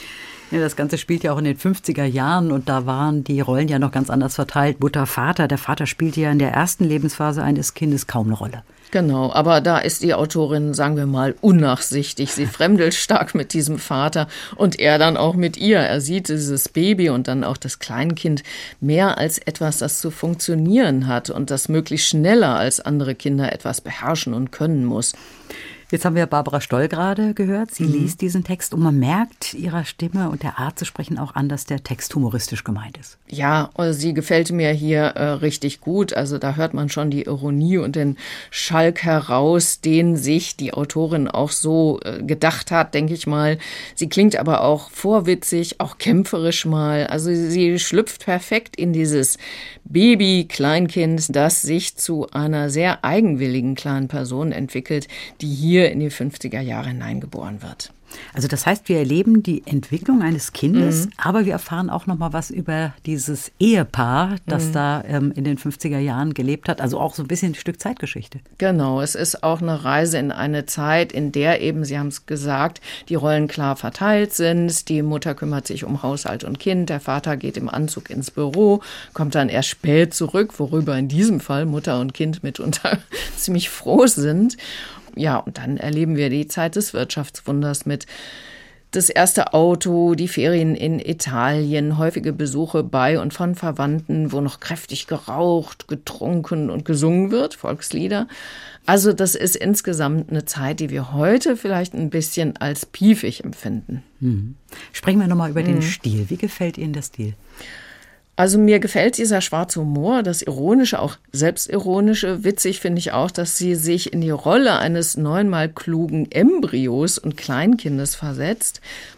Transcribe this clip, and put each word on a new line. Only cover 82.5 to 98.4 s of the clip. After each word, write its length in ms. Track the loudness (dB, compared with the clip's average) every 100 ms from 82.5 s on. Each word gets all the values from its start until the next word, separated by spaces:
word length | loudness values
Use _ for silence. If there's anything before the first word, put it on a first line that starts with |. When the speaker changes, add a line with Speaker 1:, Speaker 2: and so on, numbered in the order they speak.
| -6 -4 -2 -2 -2 -4 -12
Speaker 2:
<laughs> 180 | -10 -6
ziemlich 340 | -2 -2 -2
froh 380 | -6 2 6 6
sind. 480 | 4 2 2 2 0 -10 -14 -16 -18 -14 -4
Ja, 200 | 0 0
und 220 | -4 -8
dann 180 | -6 -4
erleben 400 | -4 -2 0 0
wir 120 | 0
die 200 | -2 -4
Zeit 260 | -4 -2 -2
des 180 | -4
Wirtschaftswunders 920 | -4 -4 -4 -8 -10 -4 -2 -2 -2 -4
mit 200 | -6 -8 -18 -18 -18 -20 -20 -20 -20 _
das 180 | -2 2
erste 440 | 4 4 4 2
Auto, 600 | 4 4 4 2 2 4
die 140 | 2 0
Ferien 480 | 0 2 4 2 2
in 240 | 0 -2
Italien, 1000 | -2 -4 -4 0 2 2 0 0 0 2
häufige 360 | 0 0 -2
Besuche 500 | -2 -2 -2 0 0
bei 340 | 0 2 2 2
und 160 | -2
von 220 | -2 -2 -2
Verwandten, 800 | -4 -2 -2 -2 -2 -2 0
wo 80 | 0
noch 180 | -2 -4
kräftig 480 | -8 -10 -8 -10 -6
geraucht, 800 | -8 -6 -2 2 0 -2 -10 -10
getrunken 840 | -10 -10 -8 -4 -2 -2 -2 -2
und 140 | -4
gesungen 480 | -2 0 2 2 2
wird, 220 | 0 -2
Volkslieder. 760 | -4 -8 -8 -6 -4 -2 -2 -4 -10